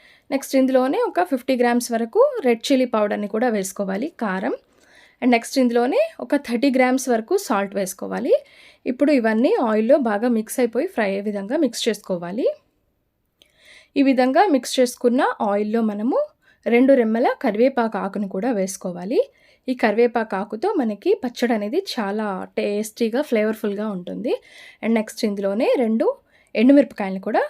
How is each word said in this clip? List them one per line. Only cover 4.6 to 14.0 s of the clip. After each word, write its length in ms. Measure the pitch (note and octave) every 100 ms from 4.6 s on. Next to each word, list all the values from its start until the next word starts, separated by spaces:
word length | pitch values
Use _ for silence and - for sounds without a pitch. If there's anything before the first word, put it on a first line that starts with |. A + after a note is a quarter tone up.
| _ _ _ _ - _
And 100 | B3
నెక్స్ట్ 280 | A#3 A3+ C#4
ఇందులోనే 400 | B3 A#3 B3 G#4+ D#5+ -
ఒక 160 | B3 C#4+
థర్టీ 340 | C#4+ A#3 C#4+
గ్రామ్స్ 400 | C4 B3+ C4 C4
వరకు 280 | A3+ A3 G4
సాల్ట్ 380 | - G#3 G3 G3+
వేసుకోవాలి. 640 | F#3+ - G3 F#3+ C4 C#5+ - - - _ C4+
ఇప్పుడు 260 | B3+ C#4+
ఇవన్నీ 440 | C#4 A3 A3 C#4 A4+
ఆయిల్లో 340 | A#3 G#3+ A3 D4+
బాగా 300 | A#3 G3+ B3
మిక్స్ 320 | A3+ A3 -
అయిపోయి 280 | A#3+ A#3 F4+
ఫ్రై 180 | - G3+
అయ్యే 160 | G3
విధంగా 360 | G#3 G3+ G3 D4+
మిక్స్ 320 | C4 - A#3
చేసుకోవాలి. 640 | G#3 - F3+ E3+ G#3 G4+ D5+ _ _ _ _ _ _ _ _ _ _ _ - _
ఈ 60 | C#4+